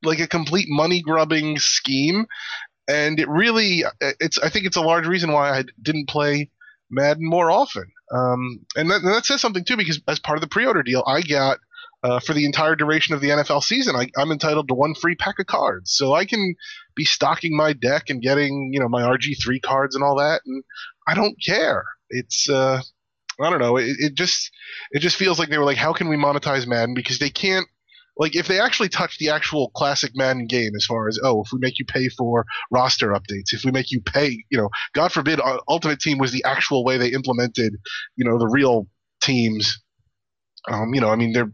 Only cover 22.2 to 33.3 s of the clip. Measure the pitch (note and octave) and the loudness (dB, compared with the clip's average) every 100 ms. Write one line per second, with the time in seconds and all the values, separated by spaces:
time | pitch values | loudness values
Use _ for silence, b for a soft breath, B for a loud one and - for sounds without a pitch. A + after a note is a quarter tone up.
22.2 | A#2+ - - C3+ C3 C3 - _ _ _ | -4 -4 0 2 2 0 -6 _ _ _
23.2 | - - D#3 E3+ A#2+ B2+ A#2+ C3+ D3+ C#3 | -16 -4 0 2 2 2 0 -2 -2 0
24.2 | F3 - - B B B B C#3+ E3+ - | -2 -2 -6 B B B B -2 -2 0
25.2 | F#3 E3 D#3 D3+ C#3+ B2 D3+ E3 E3+ D3+ | 0 2 0 2 2 2 0 0 0 2
26.2 | C#3+ C#3+ D3+ C3+ B2 A#2+ A#2 B2 - B2+ | 2 2 0 -2 0 0 0 -2 -4 -2
27.2 | C#3+ - G3 F#3+ - _ _ b b - | -4 -2 0 0 -2 _ _ b b -2
28.2 | D#3 D#3+ E3+ F#3 A#3 - G3+ - F3 - | 0 0 0 2 2 2 0 0 -4 -2
29.2 | D3+ D3+ - D#3 B2 - C#3+ C#3 C3+ B2+ | -2 0 0 -2 -2 0 0 0 -4 0
30.2 | C3 C3 A#2 B2 A2 G#2 - A2+ G#2+ A2 | 0 0 0 0 0 -2 -2 -2 -2 0
31.2 | C3 A2 G#2+ B2+ B2+ B2+ C3 C3 B2+ - | 2 2 0 -2 -2 -4 -4 -2 -2 -2
32.2 | A#2+ A#2 A2 B B B2+ B2+ - A2 G2+ | 0 0 -2 B B 2 2 0 0 -2
33.2 | - | -4